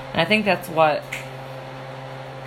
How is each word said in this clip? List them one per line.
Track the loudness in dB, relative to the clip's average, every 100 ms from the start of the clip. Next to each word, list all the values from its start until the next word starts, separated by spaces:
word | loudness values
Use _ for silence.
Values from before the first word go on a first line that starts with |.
| -4
And | 2
I |
think | 4 4 4
that's | 2 2
what | 6 6 4 -2 -8 -10 -10 -10 -10 -10 -10 -10 -10 -10 -10 -10 -8